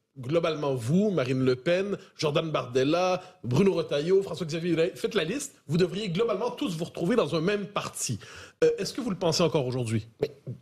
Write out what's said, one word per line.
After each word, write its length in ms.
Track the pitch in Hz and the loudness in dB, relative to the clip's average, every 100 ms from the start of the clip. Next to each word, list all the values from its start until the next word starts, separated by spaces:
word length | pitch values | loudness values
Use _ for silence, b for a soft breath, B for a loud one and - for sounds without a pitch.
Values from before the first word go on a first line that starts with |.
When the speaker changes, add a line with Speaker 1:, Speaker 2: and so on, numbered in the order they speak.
| _ - | _ -14
Speaker 1:
globalement, 600 | 123 165 170 151 147 135 | -2 0 0 -2 -2 -2
vous, 340 | 117 170 214 | 2 2 2
Marine 340 | 175 123 131 | 0 0 2
Le 120 | 131 127 | 2 2
Pen, 400 | - 175 196 185 B _ | 0 0 0 -6 B _
Jordan 320 | 156 147 165 | 0 0 0
Bardella, 720 | 147 123 127 131 170 185 180 B B | -4 -2 0 2 2 2 0 B B
Bruno 300 | 117 123 196 | -2 4 4
Retailleau, 500 | 170 160 147 156 190 | 4 0 -2 2 2
François-Xavier 540 | 190 175 170 165 170 160 | 2 -6 -6 -4 0 2
Bellamy, 160 | 170 | 2
faites 220 | - 226 185 | 0 -2 -2
la 80 | |
liste, 360 | 156 254 - - - | -2 -4 -8 -14 -2
vous 100 | 147 | 2
devriez 320 | 180 170 214 | 2 0 -4
globalement 440 | 165 233 196 247 | 0 0 0 -2
tous 240 | 247 285 160 | -2 -4 -4
vous 80 | |
retrouver 320 | 170 - 170 233 | -6 -4 0 2
dans 180 | 160 | 2
un 60 | 165 | 2
même 260 | 160 208 190 | 0 0 -2
parti. 540 | - - - - 107 B B B _ | -6 -8 -8 -6 -6 B B B _
Euh, 80 | - 466 | 2 2
est-ce 160 | 196 | -4
que 60 | - | -4
vous 100 | 247 | -4
le 60 | 180 | 0
pensez 260 | 175 147 | 0 2
encore 240 | 170 156 127 | 2 2 0
aujourd'hui ? 400 | 123 120 113 - _ | -2 0 -2 -4 _
Speaker 2:
Mais 100 | 147 - - 120 | -6 -6 -14 -4